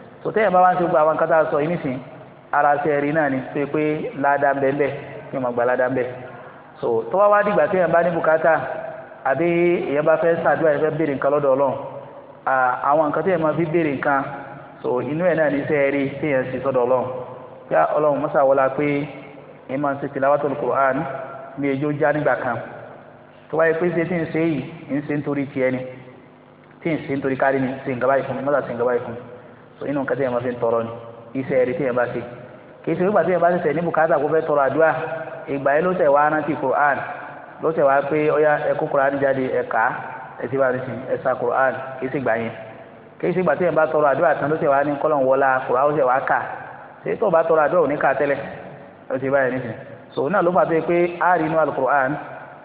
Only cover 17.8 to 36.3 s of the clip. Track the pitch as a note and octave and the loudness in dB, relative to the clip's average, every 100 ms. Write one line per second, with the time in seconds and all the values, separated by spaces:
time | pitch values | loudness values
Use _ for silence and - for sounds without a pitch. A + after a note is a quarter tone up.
17.8 | D#3 D3+ D3+ C#3 D3 D3+ C3+ C3+ C3+ C3+ | 2 2 2 0 0 2 4 4 2 2
18.8 | D3 C#3+ D3 - - - - - - C3 | -2 -2 -4 -10 -18 -20 -20 -18 -8 -4
19.8 | C#3+ C#3 C#3 C#3 C3+ C#3+ D3 C3 B2 B2 | -2 -4 -6 -2 2 2 0 -2 -2 2
20.8 | C3+ C3 E3+ - - - - - C#3 C3+ | 2 0 -4 -8 -10 -14 -14 -4 -2 -2
21.8 | D3 D3 D3+ D3 C#3+ B2 B2+ A#2 - - | -2 0 0 2 0 0 -2 -6 -8 -14
22.8 | - - - - - - - D3+ E3 D#3+ | -16 -18 -20 -20 -20 -20 -6 0 2 2
23.8 | E3+ E3+ D#3+ F3 D#3+ D#3+ E3 C#3+ B2+ - | 0 0 -2 -2 -2 -2 0 -2 -4 -10
24.8 | - C3+ C#3+ D3 D3 C#3+ C3+ C#3 B2+ B2+ | -6 -6 -4 -4 -2 -4 -4 -2 0 -2
25.8 | - - - - - - - - - - | -6 -14 -18 -20 -20 -20 -20 -20 -20 -8
26.8 | E3 D3 D#3 C#3 C3+ C3 C3+ C3+ C3 C3 | -4 -2 -2 -4 -2 0 2 2 0 -4
27.8 | - A#2+ B2+ C3+ B2 B2+ C3 D3 - A#2 | -6 -2 2 2 0 -4 -2 -2 -2 -2
28.8 | B2 A#2+ A#2+ A2+ - - - - - - | 0 -2 -4 -12 -14 -18 -20 -20 -20 -10
29.8 | C#3 C#3+ C3 B2 C3+ B2 B2 A#2+ A#2 A#2 | -6 -4 -2 -2 -2 -2 -2 -2 0 0
30.8 | A2+ - - - - C3 B2+ C3+ B2 B2 | -2 -8 -16 -18 -10 -8 -2 2 2 0
31.8 | C#3 A#2+ A#2+ A#2+ A2+ - - - - - | -2 0 -2 -4 -10 -12 -18 -20 -20 -12
32.8 | - E3 F3+ G#3 E3 F3+ E3+ F3+ F3 C#3+ | -6 -2 2 2 2 4 2 2 0 0
33.8 | F3 D#3 D#3+ D#3+ D3 D#3+ D#3+ D3 C3+ C3+ | 0 2 2 2 2 0 2 2 2 4
34.8 | D#3+ D3 - - - - - C#3 C#3 D3 | 2 2 -4 -8 -10 -12 -8 -2 2 2
35.8 | F3+ F#3 D#3 C#3 D3+ | 2 2 4 6 4